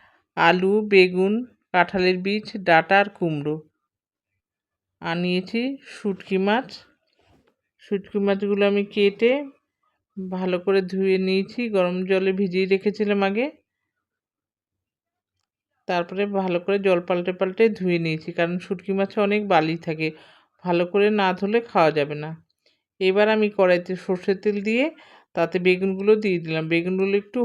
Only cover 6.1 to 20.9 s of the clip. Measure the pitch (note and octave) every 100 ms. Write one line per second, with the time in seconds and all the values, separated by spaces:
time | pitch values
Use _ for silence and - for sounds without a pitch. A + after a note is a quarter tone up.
6.1 | F#3 - F#3+ G3 A3+ C4 - _ _ _
7.1 | _ _ _ _ _ _ _ - G3+ -
8.1 | G3+ G3+ G3 G3+ G3+ G3+ G3+ G3+ G#3 G3+
9.1 | G3+ A#3 C#4 C#4 - _ _ _ _ _
10.1 | G3 F#3 F#3 F#3+ F3+ F#3 G3 F#3 F#3+ F#3+
11.1 | F#3 F#3+ F#3+ G3 - A#3+ G3 F3+ F3+ F#3
12.1 | F#3+ F#3+ F#3+ G3 F#3 F#3+ F#3+ G#3 G3 G#3
13.1 | G3+ G3 G#3 C#4+ - _ _ _ _ _
14.1 | _ _ _ _ _ _ _ _ _ _
15.1 | _ _ _ _ _ _ _ - F3+ F3
16.1 | F#3+ G3+ G3 F#3 F3 F3 G3+ G3 F3 F3
17.1 | F3+ F3+ F3+ F#3+ F#3 A3+ G#3 F#3 F3 E3
18.1 | D#3 - E3+ E3+ F3+ - F#3 - G3 G3
19.1 | - G3+ G#3 G#3 E3+ D#3+ E3 E3+ D#3 D#3
20.1 | D#3 - _ _ _ F3+ F3 F3